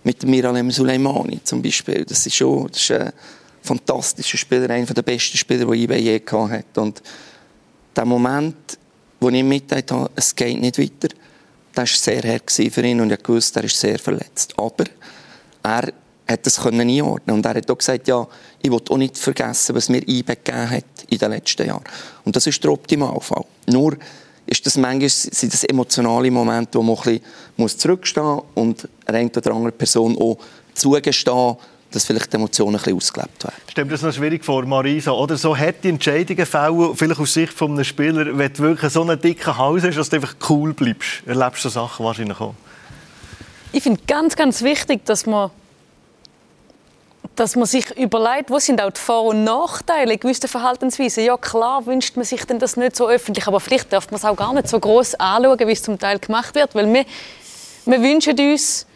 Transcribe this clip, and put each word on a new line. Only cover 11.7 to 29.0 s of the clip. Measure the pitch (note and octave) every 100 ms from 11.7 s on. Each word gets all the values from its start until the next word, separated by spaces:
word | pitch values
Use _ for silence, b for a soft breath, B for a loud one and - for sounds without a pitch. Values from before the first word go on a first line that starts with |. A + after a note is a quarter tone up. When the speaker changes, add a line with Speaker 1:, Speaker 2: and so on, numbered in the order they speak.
Speaker 1:
das | - B2
war | - -
sehr | B2 A2+
hart | A#2 -
für | - A2+ -
ihn | A#2+ A#2+
und | A2
ich | A2 -
wusste, | A#2 - A2+
er |
ist | A2 -
sehr | G#2 G#2+
verletzt. | - G2+ - - - -
Aber | A2+ - - - B B B B B B
er | G#2+ A#2 B2 - _ _ -
hat | A#2 -
das | -
können | A#2+ A#2
einordnen | A#2+ C#3 D3 - - G#2+
und |
er | A2+
hat | A2+ -
auch | B2
gesagt, | - B2+ C3
ja, | B2 A2+ B B B
ich | C#3
will | A#2 -
auch | C3+
nicht | C3+ -
vergessen, | C3+ - A#2 B2+ - B2
was | -
mir | B2+ -
I | B2+
B | -
gegeben | A#2+ - B2 A#2+
hat | B2+ - - -
in | A#2
den | G#2+
letzten | A2 - - -
Jahren. | G1+ B B B B
Und | - C3
das | D#3
ist | -
der | D3+
Optimalfall. | C#3+ - D3+ C3 - - - - _ -
Nur | B2+ D3+ C#3 B B B B -
ist | -
das | B2+ C#3
manchmal, | B2+ C3+ C#3
sind | - - - A2+
das | -
emotionale | - C3 B2 B2 A#2 A#2 B2+
Momente, | B2 A2+ A#2 A2+ B2
wo |
man | A2+ A2
ein |
bisschen | A#2+ A2 B B B -
muss | A2+ -
zurückstehen | - F3+ - D3+
muss | D3+ C#3+ -
und | - A2+ A2 - _